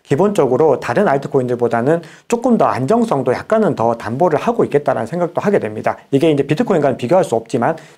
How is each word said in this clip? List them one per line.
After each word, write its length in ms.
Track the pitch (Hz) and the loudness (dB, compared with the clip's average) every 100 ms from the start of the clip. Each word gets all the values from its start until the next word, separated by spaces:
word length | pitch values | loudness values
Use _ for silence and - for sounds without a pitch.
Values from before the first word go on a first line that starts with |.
기본적으로 760 | - 143 202 202 139 123 156 131 | -4 0 0 2 2 4 4 2
다른 280 | - 123 202 | 0 0 2
알트코인들보다는 960 | 143 - 139 123 120 120 117 120 165 165 - - | 0 0 -2 0 -2 0 0 0 0 -2 -16 -6
조금 300 | 240 254 226 | -2 2 2
더 60 | 131 | 2
안정성도 640 | 104 131 226 226 143 123 | 0 0 0 0 0 0
약간은 420 | 107 - 220 202 127 | -2 0 0 0 0
더 180 | 113 | -2
담보를 440 | 117 - 120 180 147 | -2 -4 0 0 0
하고 240 | - 240 | -2 -2
있겠다라는 420 | 123 - 147 120 113 | 0 0 0 -2 -4
생각도 340 | 175 175 - | -4 -4 -4
하게 180 | 190 202 | 0 0
됩니다. 380 | 110 107 - 110 - | -2 -6 -6 -6 -2
이게 200 | 139 160 | 0 2
이제 120 | 143 | 2
비트코인과는 520 | 135 151 240 190 143 - | 0 0 0 0 0 -2
비교할 260 | 120 180 | 0 0
수 100 | 175 113 | 2 -2
없지만 400 | - 127 120 165 - | -4 -2 -2 -4 -10